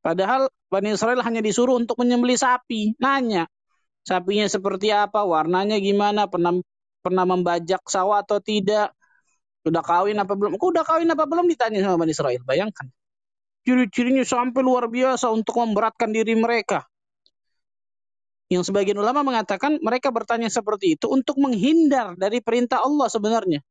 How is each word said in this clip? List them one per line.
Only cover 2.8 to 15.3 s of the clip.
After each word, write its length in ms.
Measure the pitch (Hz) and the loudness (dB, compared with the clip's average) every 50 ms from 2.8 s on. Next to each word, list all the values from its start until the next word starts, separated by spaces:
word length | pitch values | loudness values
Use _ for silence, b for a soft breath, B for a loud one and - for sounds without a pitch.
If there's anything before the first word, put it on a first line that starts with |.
| 208 214 220 | -2 -2 -2
Nanya, 480 | _ - 269 277 277 254 233 214 180 165 - _ _ _ _ _ _ _ _ _ _ _ | _ 0 0 0 0 0 0 -2 -2 -2 -4 _ _ _ _ _ _ _ _ _ _ _
"Sapinya 440 | - 190 180 175 185 202 208 214 196 | -2 -2 -2 0 0 0 0 0 0
seperti 400 | - 202 190 196 196 190 196 214 208 | -2 -2 -4 -4 -4 -2 0 0 2
apa, 320 | 208 208 202 - 214 208 190 | 2 0 0 0 -2 0 2
warnanya 480 | 165 160 151 160 180 185 196 208 220 | 0 0 0 0 0 0 0 0 0
gimana, 480 | 208 196 196 196 202 202 208 208 208 208 | 0 0 0 0 2 2 2 2 0 -2
pernah, 320 | 190 190 175 170 175 180 180 180 _ _ _ _ _ _ _ _ | -2 0 0 0 0 0 -2 -4 _ _ _ _ _ _ _ _
pernah 200 | 180 185 190 185 180 | -2 0 0 2 2
membajak 560 | 185 180 180 175 170 175 170 165 185 180 _ | 0 0 0 0 -2 -2 -2 -2 -4 -4 _
sawah 400 | - - 196 185 196 208 208 196 | -4 -2 -2 0 2 0 0 0
atau 160 | - 214 208 | 0 -2 -2
tidak?" 560 | 196 - 214 214 196 190 214 214 208 - - _ _ _ _ _ _ _ _ _ _ _ _ _ _ 160 | -2 -2 -2 0 0 0 0 0 0 -2 -4 _ _ _ _ _ _ _ _ _ _ _ _ _ _ -2
Udah 160 | 165 165 - | -2 -2 0
kawin 320 | - 170 175 190 202 214 | 0 0 2 2 2 0
apa 160 | 208 202 190 202 | -2 -2 -2 -2
belum? 200 | 196 202 208 294 | -2 0 -2 -2
Kok 120 | 381 330 370 339 | 0 0 0 2
udah 120 | 339 311 - | 0 0 2
kawin 200 | 330 330 339 330 330 | 0 2 2 2 2
apa 120 | 285 311 285 | 2 0 0
belum 180 | 320 339 349 349 320 | 0 0 2 2 2
ditanya 320 | - 247 226 220 202 190 | 2 0 -2 0 0 0
sama 200 | 202 185 165 170 | 2 2 2 2
Bani 80 | 160 151 | 0 0
Israel? 260 | - 160 135 120 123 123 131 | -2 -2 -2 -2 -4 -2 -2
Bayangkan. 400 | 131 160 196 214 208 - 143 127 _ _ _ _ _ _ _ _ _ _ _ _ _ _ | -2 0 0 -4 -6 -10 -18 -20 _ _ _ _ _ _ _ _ _ _ _ _ _ _
Ciri-cirinya 640 | _ - 254 254 254 196 - - 240 247 269 269 247 | _ 0 2 2 2 0 0 -2 0 2 2 0 2
sampai 360 | - 262 240 240 254 233 262 262 | 0 0 0 0 0 0 0 2
luar 240 | 254 254 247 240 226 | 2 2 2 0 -2
biasa 400 | 226 247 254 262 262 - - | -2 0 0 0 0 0 0
untuk 320 | 247 | 0